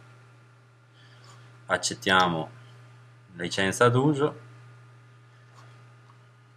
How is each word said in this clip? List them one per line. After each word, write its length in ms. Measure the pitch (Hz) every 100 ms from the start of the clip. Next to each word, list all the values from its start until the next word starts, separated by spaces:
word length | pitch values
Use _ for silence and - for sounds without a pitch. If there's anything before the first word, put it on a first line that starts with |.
| - - - - - _ _ _ _ - - - - - - - -
accettiamo 800 | 90 - - 98 92 90 82 73 - - - - - - - -
licenza 560 | - 87 - 95 92 120
d'uso, 500 | 123 143 139 147 - - - - - - - - - - - - - - - - - - - - _ _